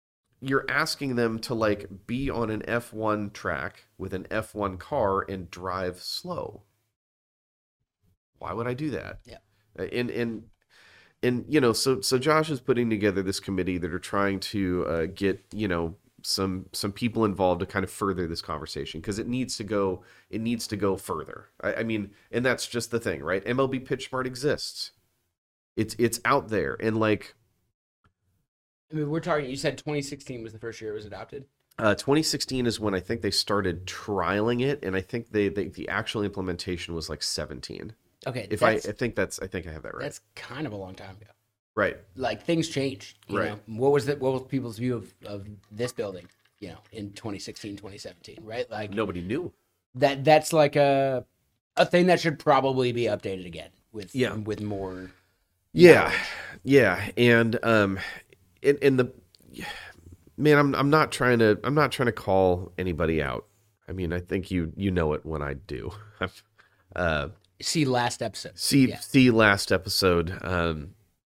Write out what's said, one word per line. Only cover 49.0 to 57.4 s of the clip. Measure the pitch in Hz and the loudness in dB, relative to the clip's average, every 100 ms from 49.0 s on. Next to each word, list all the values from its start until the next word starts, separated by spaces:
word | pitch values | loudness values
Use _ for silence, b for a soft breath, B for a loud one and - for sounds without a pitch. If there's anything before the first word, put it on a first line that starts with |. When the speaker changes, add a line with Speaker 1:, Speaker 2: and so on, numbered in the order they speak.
| 101 90 | -2 -4
Speaker 1:
knew. | 87 135 180 - _ _ _ 127 | -4 -4 -6 -12 _ _ _ 0
Speaker 2:
that, | 143 170 | 0 4
that's, | 139 160 - | 6 6 6
like, | 160 147 147 | 4 4 6
a, | 143 139 135 127 - _ _ _ _ - | 4 4 2 0 -6 _ _ _ _ 2
a | |
thing | 170 175 180 | 4 6 6
that | 170 | 4
should | 165 139 | 2 0
probably | - 135 135 131 123 | 4 4 4 2 2
be | 120 | 0
updated | 113 104 101 95 90 | 0 -2 -4 -8 -10
again | 82 76 _ _ | -12 -14 _ _
with, | 110 95 | -14 -8
Speaker 1:
Yeah. | 127 120 | -2 -2
Speaker 2:
with | 107 107 104 | -2 -6 -4
more | 104 98 95 92 92 - _ _ _ _ _ | -4 -6 -6 -10 -14 -18 _ _ _ _ _
Speaker 1:
Yeah. | - 175 127 | 10 12 12
Speaker 2:
knowledge. | 78 B B B B B | 6 B B B B B
Speaker 1:
Yeah. | - 139 107 92 101 - | 4 6 6 2 -2 4
And, | 120 117 | 6 6